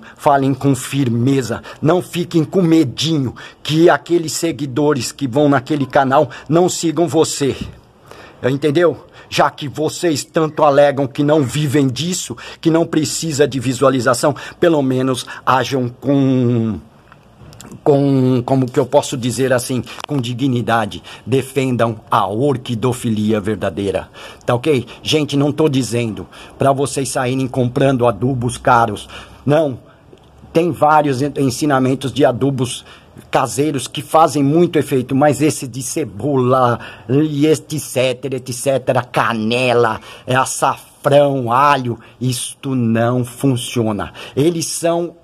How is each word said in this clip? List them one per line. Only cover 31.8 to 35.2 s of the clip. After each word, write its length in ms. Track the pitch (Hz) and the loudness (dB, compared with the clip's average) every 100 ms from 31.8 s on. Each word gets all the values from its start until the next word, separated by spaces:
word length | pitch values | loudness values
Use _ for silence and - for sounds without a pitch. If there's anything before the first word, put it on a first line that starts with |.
| 127 135 131 | 2 0 -4
de 140 | 131 143 | 0 2
adubos 580 | 120 139 131 123 - - - - - - | 2 -2 0 -4 -6 -16 -20 -20 -20 -4
caseiros 580 | 147 131 101 151 135 - | 0 0 0 -2 -2 -6
que 140 | - | -10
fazem 420 | - 160 165 147 | 0 4 4 4
muito 360 | 139 160 170 160 | 2 4 2 2
efeito, 360 | - 131 127 | 0 -2 0
mas 260 | 131 | 2